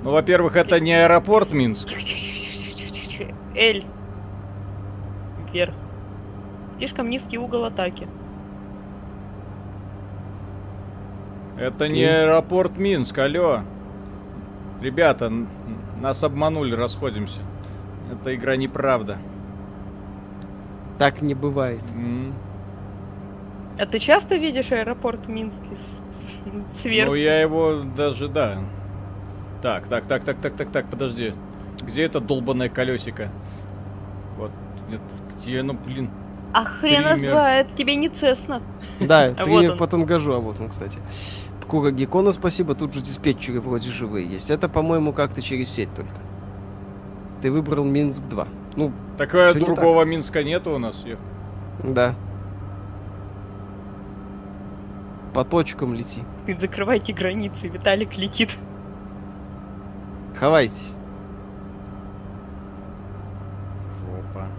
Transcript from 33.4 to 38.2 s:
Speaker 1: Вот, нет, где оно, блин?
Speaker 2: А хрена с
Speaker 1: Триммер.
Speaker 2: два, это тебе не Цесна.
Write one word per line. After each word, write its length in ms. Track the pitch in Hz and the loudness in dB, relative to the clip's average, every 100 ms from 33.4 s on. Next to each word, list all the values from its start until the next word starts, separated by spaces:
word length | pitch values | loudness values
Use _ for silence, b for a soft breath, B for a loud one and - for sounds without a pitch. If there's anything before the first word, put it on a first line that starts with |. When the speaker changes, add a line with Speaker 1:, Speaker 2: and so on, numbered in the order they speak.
| B B B - - - - - - - | B B B -12 -10 -10 -10 -12 -10 -8
Speaker 1:
Вот, 140 | 107 - - - - | -8 -8 -12 -12 -10
нет, 120 | 107 - - - - | -10 -10 -12 -12 -12
где 240 | 117 127 | -4 -2
оно, 140 | 135 | -2
блин? 360 | 127 - 131 127 - - - - | -4 -6 -6 -6 -8 -12 -12 0
Speaker 2:
А 100 | 220 226 | 2 2
хрена 460 | - 302 294 294 | 0 4 6 6
с 80 | 311 | 4
Speaker 1:
Триммер. 120 | 277 | 6
Speaker 2:
два, 200 | 294 285 | 6 8
это 180 | 262 269 - | 6 4 2
тебе 180 | 269 285 | 2 2
не 140 | 320 | 2
Цесна. 520 | - | 2